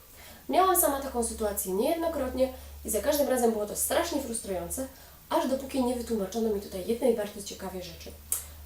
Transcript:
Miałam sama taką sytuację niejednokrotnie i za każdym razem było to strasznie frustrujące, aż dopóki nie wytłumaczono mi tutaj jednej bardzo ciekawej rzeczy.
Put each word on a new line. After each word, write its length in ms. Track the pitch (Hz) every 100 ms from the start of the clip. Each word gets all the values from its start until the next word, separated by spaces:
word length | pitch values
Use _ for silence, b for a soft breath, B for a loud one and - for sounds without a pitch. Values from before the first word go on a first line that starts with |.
| - B B B -
Miałam 320 | 302 370 349
sama 200 | 311 269
taką 240 | 277 240
sytuację 480 | 226 220 208 196 190
niejednokrotnie 800 | 190 269 330 330 294 254 262 262 B B B
i 60 | 220
za 100 | 202
każdym 280 | 262 294 254
razem 240 | 247 233
było 140 | 214 202
to 100 | 190
strasznie 460 | - 277 339 302
frustrujące, 640 | 233 226 202 180 175 - 262 B B B -
aż 180 | 330 285
dopóki 360 | 269 - 277
nie 120 | 247 240
wytłumaczono 520 | 233 220 190 226 220
mi 120 | 202
tutaj 260 | - 190 180
jednej 280 | 233 262
bardzo 280 | 220 208 208
ciekawej 400 | - - 190 185
rzeczy. 300 | 175 156 190 - - B B B